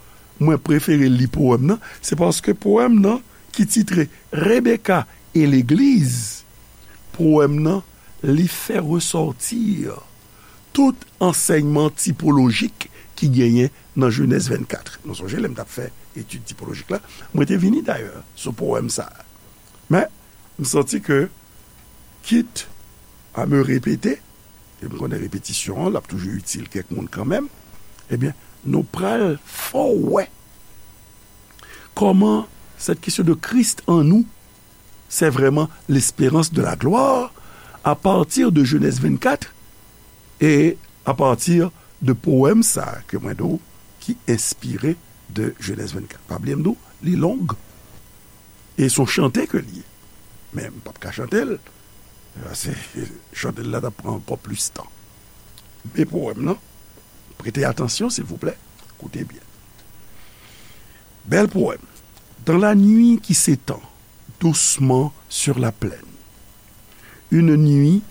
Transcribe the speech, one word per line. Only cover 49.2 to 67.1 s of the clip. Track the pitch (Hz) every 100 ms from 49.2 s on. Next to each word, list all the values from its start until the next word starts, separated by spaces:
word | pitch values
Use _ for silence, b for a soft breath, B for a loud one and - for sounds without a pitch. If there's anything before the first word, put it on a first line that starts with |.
| 139 - -
ke | -
li. | 127 - - - - - - - - -
Men, | - -
pa | - -
ka | -
chante | 107 120 208
l. | 269 196 - - - - - - - - - -
Se | - - - - - - - -
chante | - 120
l | 117
la, | 117
ta | 117
pran | - 107 107
ankò | - -
plis | 104 98 -
tan. | - - - - - - - - - - - -
Men | - 151
pou | 175 117
m, | 104 151
nan? | 196 - - - - - - - -
Prete | 113 139 135
atansyon, | - 120 - 226
sil | - -
vouplè. | - - - - - - -
Koute | - - -
byen. | - - - - - - - - b b b b b b b b b b - 101
Bèl | 165 214
poèm. | 190 - - - - - - - - -
Dans | 175
la | 208
nuit | 208 202 220 240 233
qui | -
s'étend | 165 - 135 - - - - - - - -
doucement | 165 151 - - 131 127 143 - -
sur | - 143 123
la | 117
plaine, | - 104 - - - - - - - - - - B B